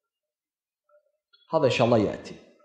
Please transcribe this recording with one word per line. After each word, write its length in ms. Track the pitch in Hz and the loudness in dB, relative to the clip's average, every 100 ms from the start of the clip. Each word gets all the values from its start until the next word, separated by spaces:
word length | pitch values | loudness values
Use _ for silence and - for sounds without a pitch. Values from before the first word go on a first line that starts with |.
| _ _ _ _ _ _ _ _ _ _ _ _ _ _ _ | _ _ _ _ _ _ _ _ _ _ _ _ _ _ _
هذا 100 | 160 | 0
إن 60 | 135 | 0
شاء 160 | 113 120 | 2 2
الله 120 | 117 | 2
يأتي. 360 | 95 - - - - _ | 0 -4 -14 -20 -20 _